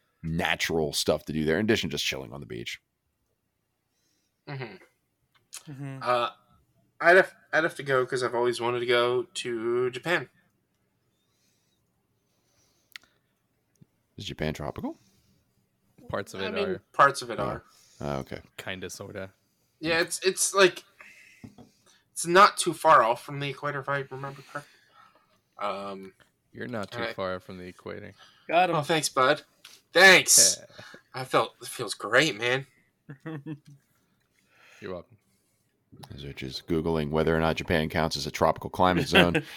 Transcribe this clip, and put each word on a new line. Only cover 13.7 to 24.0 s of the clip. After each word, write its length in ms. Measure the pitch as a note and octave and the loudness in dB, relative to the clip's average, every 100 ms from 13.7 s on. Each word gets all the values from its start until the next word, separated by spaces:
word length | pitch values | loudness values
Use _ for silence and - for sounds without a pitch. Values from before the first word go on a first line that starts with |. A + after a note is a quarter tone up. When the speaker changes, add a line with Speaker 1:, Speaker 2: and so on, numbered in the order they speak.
| _ _ _ _ - | _ _ _ _ -14
Speaker 1:
Is 80 | G2+ | -12
Japan 280 | C#2 D#2 | -6 -4
tropical? 440 | D#2 D2 - B3+ E4 _ _ _ _ _ _ _ _ _ _ - | -4 -8 -8 -10 -12 _ _ _ _ _ _ _ _ _ _ -10
Speaker 4:
Parts 240 | G#2 G2 | -8 -8
of 80 | F#2+ | -8
Speaker 2:
I 40 | F#2+ | -6
Speaker 4:
it 80 | |
Speaker 2:
mean, 160 | G2 G2 | -4 -4
Speaker 4:
are. 120 | F2+ - | -6 -4
Speaker 2:
parts 280 | - C#3 C3+ | 4 4 4
of 80 | A#2+ | -6
it 100 | G#2+ | -6
Speaker 1:
Oh. 40 | |
Speaker 2:
are. 200 | G#2 A2 - _ _ - | -6 -6 -12 _ _ -10
Speaker 1:
Oh, 140 | D2 C#2 | -6 -6
okay. 200 | C2 - - - | -8 -14 -16 -16
Speaker 4:
Kinda, 320 | - F#2 F2+ | -12 -10 -12
sorta. 400 | - G2 G2 F#2+ _ _ _ _ _ | -12 -14 -12 -14 _ _ _ _ _
Speaker 2:
Yeah, 200 | D#3+ E3 | -2 0
it's, 200 | D#3+ - | -2 -2
it's 300 | F#3 F#3 - | -2 0 0
like, 300 | G3 F3+ - - - - - - - - - - _ _ _ _ | 4 4 2 -14 -20 -20 -20 -20 -20 -20 -20 -20 _ _ _ _
it's 120 | - E3 | -8 4
not 320 | F3+ G#3 - | 8 8 6
too 160 | F3 | -4
far 300 | D3+ D#3+ C#3+ | 2 8 8
off 200 | A2+ B2+ | 8 2
from 160 | - C#3+ | -6 -8
the 100 | C#3+ | -8
equator, 300 | C3+ C#3+ C#3 | -6 -6 -4
if 100 | C#3 | -4
I 160 | C#3+ | -4